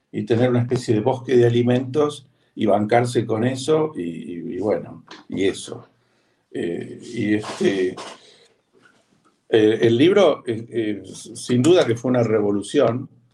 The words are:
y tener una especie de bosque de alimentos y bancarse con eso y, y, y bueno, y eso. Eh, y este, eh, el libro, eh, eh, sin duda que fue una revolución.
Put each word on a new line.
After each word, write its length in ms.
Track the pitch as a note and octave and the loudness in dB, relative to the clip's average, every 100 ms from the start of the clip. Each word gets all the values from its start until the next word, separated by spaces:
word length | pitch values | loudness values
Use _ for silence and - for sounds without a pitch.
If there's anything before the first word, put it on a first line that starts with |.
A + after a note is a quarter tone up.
| _ | _
y 120 | - | -8
tener 280 | G#2 A2+ B2+ | 0 2 4
una 100 | B2 | 2
especie 320 | A#2+ B2 - | 0 -2 0
de 80 | G#2+ | 0
bosque 340 | A#2 A#2+ - B2 | 2 -2 2 4
de 120 | A#2+ | 4
alimentos 800 | A#2+ A#2+ B2 B2+ D3+ D3 C#3 _ _ _ | 4 2 0 0 -2 -2 -2 _ _ _
y 140 | - G#2+ | -4 0
bancarse 580 | G2+ G#2+ A#2+ B2 B2 G#2+ | 2 2 2 2 -2 -2
con 180 | A2 | -2
eso 480 | B2 C3+ D3+ D#3 D#3 - | -2 -4 0 0 0 -4
y, 60 | |
y, 520 | E2+ E2 - F2 D#2+ F2+ | -8 -8 -10 -10 -10 -6
y 40 | |
bueno, 440 | G#2 D#2+ - - - - - | -2 -2 -4 -18 -20 -20 -10
y 180 | F2 G2 | -2 -2
eso. 440 | - - - - _ _ _ _ _ _ | -2 -10 -14 -16 _ _ _ _ _ _
Eh, 500 | - F#2 E2+ - - | -8 -6 -6 -10 -14
y 300 | - G#2+ G#2 | -12 -4 0
este, 640 | G#2+ - - - G2 F#2 - - - - _ _ _ _ _ _ _ _ _ _ _ - | 0 -2 -2 0 0 -2 -4 -16 -18 -20 _ _ _ _ _ _ _ _ _ _ _ 0
eh, 300 | A#2 G#2+ - | 4 4 4
el 160 | A#2 A#2 | 2 4
libro, 460 | E3 G3+ E3+ - - | 4 6 4 2 -4
eh, 180 | A2+ A#2+ | -8 -6
eh, 340 | B2 G#2+ G2 F#2+ | -6 -4 -6 -10
sin 560 | - - - - B2 | -18 -18 -16 -2 2
duda 240 | D3 F3+ B2 | 4 4 4
que 100 | A2+ | 0
fue 140 | C3 | 0
una 120 | B2+ | 0
revolución. 840 | A2 A2 G#2 G2+ - D3 A#2 B2 D3+ _ _ | 2 2 0 -2 0 2 2 0 -8 _ _